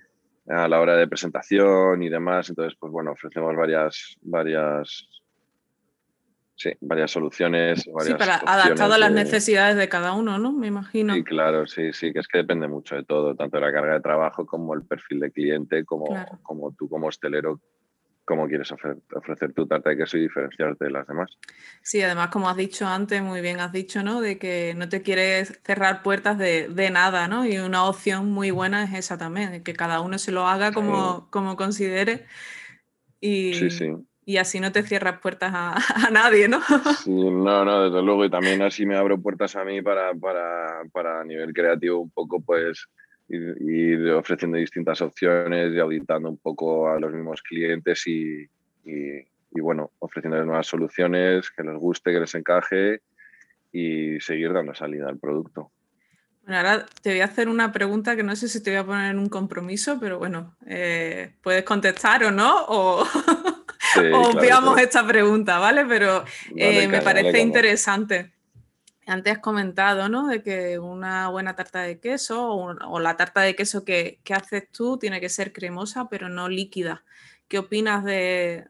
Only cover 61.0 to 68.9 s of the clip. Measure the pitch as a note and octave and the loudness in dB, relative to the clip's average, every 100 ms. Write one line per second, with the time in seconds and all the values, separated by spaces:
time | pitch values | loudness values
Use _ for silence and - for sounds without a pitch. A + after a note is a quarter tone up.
61 | E3 - F#3 _ F#3 F#3 F#3 G3+ F#3+ F#3 | -4 -6 -10 _ 0 0 2 2 2 2
62 | G#3+ A#3 A3 G3 A#3 F4+ - G#3+ F#3 F3+ | 4 4 4 4 4 4 2 2 4 4
63 | D#4 - - E4 F#4 - - - - - | 2 2 2 2 0 -6 -10 -4 2 6
64 | - - A#3+ A#3 B3 B3+ C4+ B3+ B3+ B3 | 6 6 6 6 8 8 8 6 6 6
65 | A3 A3+ G#3 G#3+ G3+ F3 G3+ C#4+ C4+ A3+ | 6 6 6 4 2 4 4 4 4 4
66 | G3+ F#3 - - - - G#3 G3+ G3 F#3+ | 4 2 -2 -12 -10 2 4 6 4 4
67 | G3 F#3+ F3+ A#3 A3+ A#3 A3 G#3+ - G3+ | 4 4 4 4 6 6 4 4 2 0
68 | G#3+ F#3 F3+ _ _ - _ _ _ | 0 -2 -4 _ _ -20 _ _ _